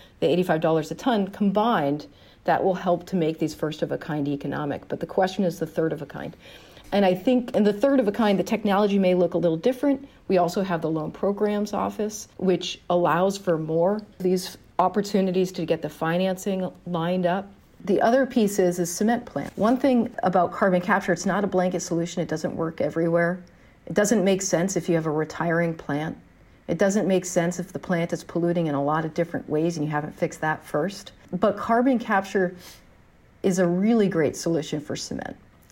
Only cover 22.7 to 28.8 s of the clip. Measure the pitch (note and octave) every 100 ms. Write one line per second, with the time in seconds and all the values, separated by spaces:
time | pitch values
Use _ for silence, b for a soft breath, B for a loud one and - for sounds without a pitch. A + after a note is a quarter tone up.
22.7 | - D3+ D#3 E3+ E3+ E3+ F3+ - b b
23.7 | b - E3 G3+ A3 F#3 F#3+ - E3 F#3+
24.7 | F3 E3 E3 D#3+ D3+ D3+ - E3+ E3 E3+
25.7 | E3 - D3 D#3+ - - b b b b
26.7 | E3+ G3 G3+ F3 F#3+ F3+ F3 E3+ F3 F3
27.7 | C#3+ - E3+ E3+ D#3+ - E3+ E3+ F3 D#3+
28.7 | C#3+